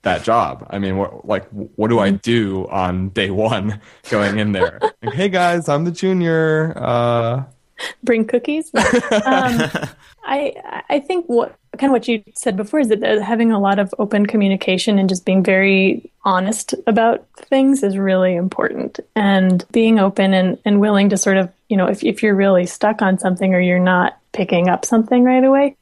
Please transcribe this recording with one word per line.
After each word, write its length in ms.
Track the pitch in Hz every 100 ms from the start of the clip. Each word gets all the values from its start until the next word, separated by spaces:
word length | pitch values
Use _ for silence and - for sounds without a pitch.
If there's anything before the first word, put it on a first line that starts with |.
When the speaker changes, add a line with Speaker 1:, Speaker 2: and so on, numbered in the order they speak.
Speaker 1:
that 200 | - 85
job? 440 | 80 117 85 65 -
I 80 | 98
mean, 180 | 98 95
what, 280 | 98 - -
like, 200 | 98 98
what 380 | 101 - - 110
do 100 | 117
I 80 | 101
Speaker 2:
Mm-hmm. 60 | 101
Speaker 1:
do 440 | - 120 104 95 92
on 400 | 98 92 90 95
day 200 | 101 98
one 500 | 95 110 107 101 107 - - -
going 280 | 107 101 104
in 140 | 107
there? 280 | 98 480 - 440
Speaker 2:
<laughs> 120 | -
Speaker 1:
Like, 120 | 214
"Hey 140 | 123 190
guys, 400 | 185 175 175 160
I'm 160 | 147
the 60 | 175
junior." 800 | 160 190 190 170 160 160 156 160 -
Uh, 680 | - 120 120 120 113 123 135 _ _ - - -
Speaker 2:
Bring 220 | - 226
cookies. 460 | 220 247 247 302 320
Speaker 1:
<laughs> 60 | 262 - 233 - 208
Speaker 2:
Um, 460 | 233 262 262 240 156 - - - - _ 453
I, 540 | 277 294 - - - -
I 80 | 285
think 260 | 285 370 339
what, 300 | 233 - - _ -
kind 120 | 277
of 20 |
what 160 | 254 -
you 140 | 226 -
said 220 | - - 190
before 240 | 214 302
is 80 | 247
that, 140 | 214
uh, 160 | - 214
having 320 | 202 226 226
a 80 | 220
lot 180 | 196 196
of 160 | 196 -
open 280 | 208 208 208
communication 720 | 220 196 190 - 190 - 202
and 100 | 190
just 160 | 185
being 200 | - 190
very 680 | 185 190 196 196 190 - - _
honest 500 | 202 185 190 226 - - -
about 380 | 220 226 233 - -
things 460 | - 269 269 269
is 120 | 202 196
really 380 | 196 185 185
important. 640 | 175 185 - - - - - -
And 500 | - 202 196 185 180 -
being 300 | 240 226 220
open 340 | 196 202 190
and, 240 | 190 185 -
and 160 | - 202
willing 300 | 208 202 202
to 60 | 190
sort 200 | - 190
of, 120 | 180 _ _
you 80 | 202
know, 100 | 180
if, 160 | 196
if 200 | - 208
you're 100 | 214
really 320 | 196 196 185 180
stuck 360 | - 208 220
on 160 | 196 185
something 360 | 190 180 190
or 60 | 180
you're 180 | 180 180
not 400 | 180 180 180 - _
picking 360 | - 185 180 180
up 160 | 180
something 380 | - 233 220 247
right 220 | 247 254
away 320 | 262 269 277 277